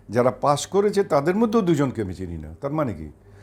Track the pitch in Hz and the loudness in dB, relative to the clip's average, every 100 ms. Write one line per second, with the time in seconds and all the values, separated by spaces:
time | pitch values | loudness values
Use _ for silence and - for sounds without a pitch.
0 | - 104 123 - 135 143 - 196 202 190 | -4 0 2 2 2 0 0 0 2 2
1 | 202 151 143 185 233 233 180 160 139 113 | 2 2 2 2 2 2 2 2 0 -2
2 | 98 85 92 85 76 82 135 156 139 82 | -6 -6 -10 -10 -12 -10 -6 -4 -4 -6
3 | 78 - - - | -12 -16 -20 -20